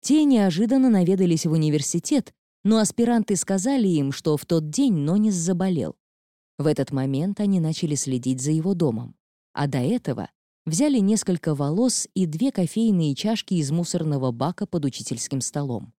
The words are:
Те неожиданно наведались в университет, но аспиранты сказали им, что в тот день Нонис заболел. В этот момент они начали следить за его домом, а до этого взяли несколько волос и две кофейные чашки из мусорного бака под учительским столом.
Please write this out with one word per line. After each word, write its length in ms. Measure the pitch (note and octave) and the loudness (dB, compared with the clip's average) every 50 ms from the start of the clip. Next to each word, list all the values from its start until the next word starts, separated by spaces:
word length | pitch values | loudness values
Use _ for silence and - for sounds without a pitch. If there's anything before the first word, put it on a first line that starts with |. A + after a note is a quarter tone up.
Те 220 | _ - C4+ D#4 D4+ | _ 2 2 4 4
неожиданно 640 | D4 C4+ A3+ G3+ F#3+ D#3+ D#3+ A3 A3+ C4 C4+ C4 C4 | 4 4 4 4 2 2 2 0 2 4 4 4 4
наведались 560 | A3+ G3 F3+ E3 F#3+ F#3 F#3+ F3 E3 D#3 - | 6 4 4 4 4 2 4 2 2 2 2
в 60 | E3+ | 2
университет, 800 | D3+ E3 D#3 D#3 D3 D3+ D3 - - E3+ - - D#4 C#4 - - _ _ _ _ _ _ _ | 2 2 2 2 2 0 -2 -2 -4 -4 -2 0 0 0 0 -2 _ _ _ _ _ _ _
но 140 | G3 A3 A3 | 2 4 4
аспиранты 580 | G#3+ - - - A#3 A#3 A#3+ A#3 G#3 - G#3 | 4 2 2 0 0 2 2 0 0 0 -2
сказали 520 | F3 - - G3 G3 F3+ B3 C#4+ C4+ A3+ F#3+ | -4 -2 -2 -2 -2 0 0 0 2 2 2
им, 240 | F3 D3+ C#3 C3+ | 2 2 0 -2
что 260 | C#3 - - D#3+ D3+ C#3+ | -4 -4 -2 -2 -2 -2
в 80 | - | -2
тот 240 | _ E3+ E3 D#3 D3+ | _ -2 -2 -2 -2
день 240 | D3+ - C#4+ C4+ G3+ | -2 0 2 2 2
Нонис 400 | D#3+ C#3 D3 F3 G#3 G#3+ A3 G3+ | 2 0 0 2 2 2 2 0
заболел. 640 | F3+ E3 E3+ F#3+ E3+ F#3 F#3+ F#3 D#3 G#2+ D#2 - _ _ _ _ _ _ _ _ _ _ _ _ _ | 0 -2 -2 0 0 0 0 0 0 -2 -4 -8 _ _ _ _ _ _ _ _ _ _ _ _ _
В 100 | C#3+ D#3 | 0 0
этот 240 | D3+ - C#3 - | 2 0 -2 -2
момент 500 | C3+ C3+ C3 C3+ C3+ C3+ D#3 F#3+ G3+ - | -2 -2 -2 0 0 -2 -2 -2 -2 -2
они 180 | G#3 G3+ G3 F#3 | 0 0 2 2
начали 360 | D#3+ D#3 D#3+ - - D#3 D3 | 0 0 -2 -2 -4 -4 -4
следить 460 | C3+ - C#3 C3 B2 A#2+ B2+ C3 B2+ | -4 -4 -4 -4 -4 -2 -2 -4 -2
за 100 | B2 D3 | -2 -2
его 220 | D#3 D#3+ D#3 F#3+ G3+ | -2 0 0 -2 0
домом, 420 | F3 E3+ C#3+ A2+ A2 A#2+ A#2 - _ _ _ _ _ _ _ | 0 0 0 0 -2 -6 -10 -14 _ _ _ _ _ _ _
а 160 | _ - C#3+ D3 | _ -4 -4 -2
до 120 | C3 C3+ | -2 -2
этого 500 | B2 C#3+ A3 B3 _ - B2+ A2 F#2+ - _ _ _ _ _ _ _ - | -2 0 -2 -2 _ -4 -6 -6 -8 -12 _ _ _ _ _ _ _ -6
взяли 320 | D#3+ E3 C4+ D4+ C#4 B3 | -2 0 2 2 2 2
несколько 560 | G3 F#3+ A3 G#3 - - F3+ E3 - E3 D3+ | 2 2 2 0 0 -2 -4 -2 0 -2 -2
волос 520 | C#3 C#3+ C#3+ D3+ F#3+ A#3+ B3+ A#3 - - - _ | 0 0 -2 0 0 0 0 0 -2 -6 -6 _
и 120 | F#3+ F#3+ | -2 -2
две 260 | E3 D3+ D#3+ A3+ C#4 | -2 -2 -2 -2 -2
кофейные 640 | - - F#3 D#3+ - G#3+ A3+ A3+ G#3 F3+ E3 D3+ C#3 | 0 0 -2 -2 0 0 0 2 2 2 2 0 -2
чашки 400 | - - G#3 A3+ G#3+ - - F#3+ | -2 -2 -2 -2 -2 -2 -2 -2
из 160 | F3 D3+ C3+ | -2 0 0
мусорного 600 | D3+ E3+ F3 E3 - F3 E3 D#3 D3 C#3 C3 C3 | -2 -2 -2 -2 -4 -4 -2 0 -2 0 -2 -2
бака 340 | A#2+ A#2 C3 D3+ F3+ - G#3 - | -2 -2 -4 -4 -4 -4 -8 -6
под 180 | - F3 C#3+ | -4 -4 -4
учительским 540 | C#3 A#2 - - - C3+ A#2+ - - - C3+ | -4 -6 -6 -10 -10 -8 -8 -8 -6 -6 -6
столом. 520 | B2 - - D3 C#3+ C3+ B2 G#2+ - A2+ _ | -6 -4 -6 -6 -4 -4 -6 -6 -8 -12 _